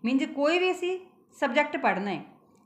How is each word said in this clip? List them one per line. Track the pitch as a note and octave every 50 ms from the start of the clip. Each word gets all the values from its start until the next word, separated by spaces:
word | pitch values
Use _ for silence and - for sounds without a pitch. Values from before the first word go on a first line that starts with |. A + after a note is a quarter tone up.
| -
ਮੀਨਜ਼ | A3+ C4 C4+ D#4
ਕੋਈ | - - C4+ C#4+ D4+ E4+ F4+
ਵੀ | F4+ F#4
ਅਸੀਂ | F4+ F4+ F4+ F4 F#4 F4+ - - _ _ _ _ _ -
ਸਬਜੈਕਟ | D4 C4+ A#3 D4 C#4+ - -
ਪੜ੍ਹਨਾ | D4 C4+ A3 F#3+ F#3 G3+ G3+
ਹੈ, | F3+ D3 - - - - _ _ _ _ _